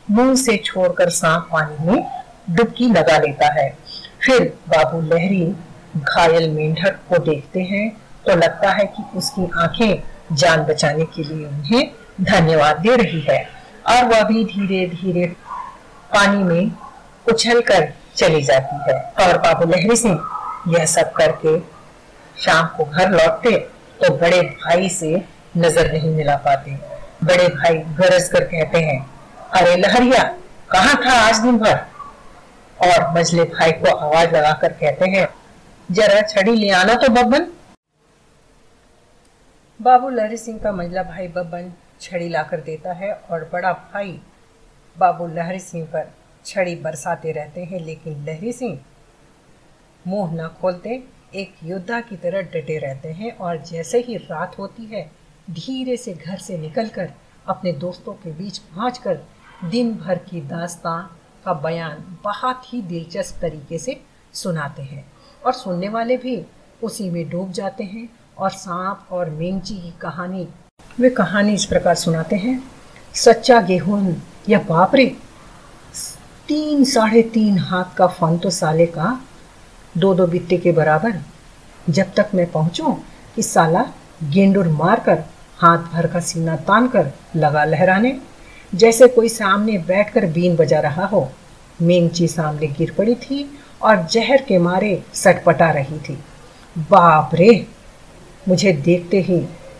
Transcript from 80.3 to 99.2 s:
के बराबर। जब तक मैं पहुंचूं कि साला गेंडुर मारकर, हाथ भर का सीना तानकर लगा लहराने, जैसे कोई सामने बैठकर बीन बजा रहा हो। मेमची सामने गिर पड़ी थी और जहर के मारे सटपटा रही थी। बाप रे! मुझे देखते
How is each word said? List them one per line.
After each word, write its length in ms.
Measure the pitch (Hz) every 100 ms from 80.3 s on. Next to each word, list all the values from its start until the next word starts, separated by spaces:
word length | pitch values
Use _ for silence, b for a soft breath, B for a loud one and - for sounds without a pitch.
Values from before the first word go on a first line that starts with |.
| 175 - 175
के 140 | 175
बराबर। 420 | 156 151 156 233 170 - - - - - - -
जब 240 | 160 185
तक 160 | - - 185
मैं 160 | 170
पहुंचूं 420 | 156 165 - 311 170 - B B -
कि 80 |
साला 420 | - 190 160 180 277 - - -
गेंडुर 440 | 151 180 196 196 170
मारकर, 560 | 151 175 226 - 156 - - - -
हाथ 200 | 170 170
भर 300 | - 165 170
का 120 | 175
सीना 360 | - 165 160 160
तानकर 560 | - 214 247 208 139 - - 165
लगा 280 | 151 151
लहराने, 540 | 151 160 185 190 247 269 - - B B B 180
जैसे 320 | 226 226 247
कोई 220 | 240 226
सामने 480 | 226 196 202 220 202
बैठकर 480 | 160 190 208 226 185
बीन 300 | 160 180 170
बजा 240 | 151 156
रहा 260 | 151 151 196
हो। 240 | 202 131 - - - - -
मेमची 460 | 170 175 170 170 165
सामने 400 | 170 151 147 151
गिर 240 | - 165 -
पड़ी 180 | 214 240
थी 440 | - 277 285 B B B
और 260 | 214 202 160
जहर 300 | 226 220 269
के 160 | 269 185
मारे 460 | 175 185 214 170 -
सटपटा 580 | - 196 - 175 160 165
रही 260 | 147 135 151
थी। 220 | - 131 - - - B - 165
बाप 540 | 151 185 170 156 147
रे! 340 | 165 208 208 - - - - - - - - 185
मुझे 240 | 180 196
देखते 480 | 151 160 175 - 202